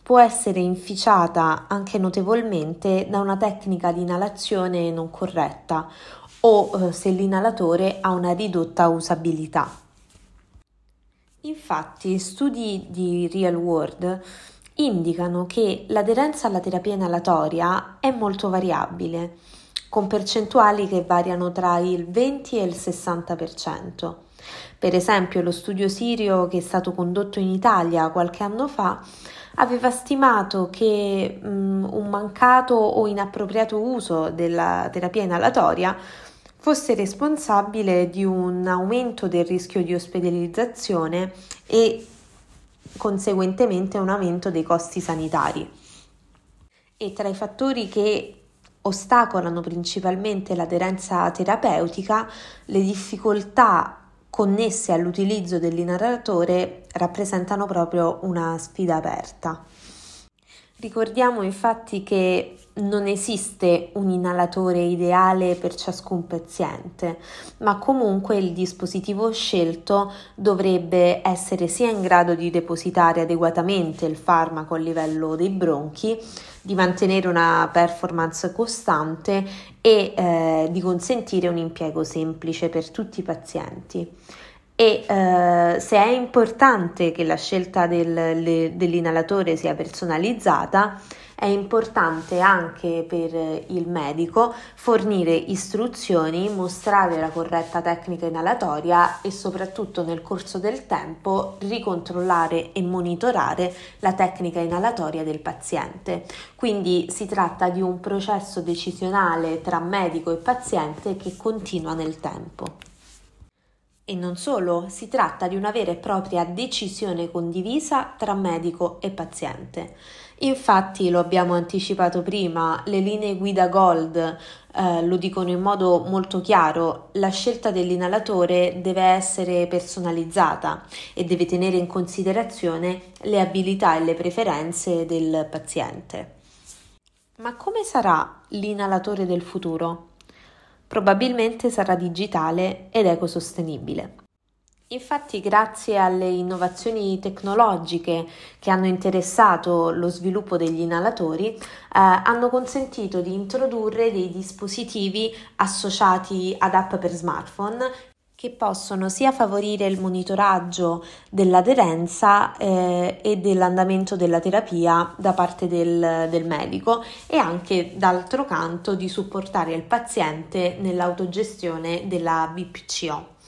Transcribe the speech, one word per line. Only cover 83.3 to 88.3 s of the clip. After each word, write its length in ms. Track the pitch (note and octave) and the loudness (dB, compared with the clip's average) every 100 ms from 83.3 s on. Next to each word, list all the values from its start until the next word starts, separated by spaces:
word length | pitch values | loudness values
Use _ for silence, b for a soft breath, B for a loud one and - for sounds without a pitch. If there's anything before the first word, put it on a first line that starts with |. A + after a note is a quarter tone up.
| D#3+ - D#3+ - - - F3+ E3+ B B B B B _ | -8 -8 -10 -10 -14 -10 -8 -8 B B B B B _
E, 280 | - A3+ G#3+ | 4 6 6
eh, 760 | - G3 F#3 F3+ F3 F3 E3+ F3 | 2 4 6 6 6 6 4 2
se 180 | - G#3 | 4 6
è 100 | G#3+ | 6
importante 1040 | B3+ B3 B3 A3+ - C4+ A3 E3+ - E3+ | 2 2 4 4 6 6 6 0 0 0
che 140 | E3 | 2
la 100 | D#3+ | 0
scelta 500 | D#3+ - F#3+ F3+ F#3+ | -2 0 -2 0 0
del, 280 | E3+ E3+ E3+ | 2 2 2
le, 640 | E3 E3 | 0 0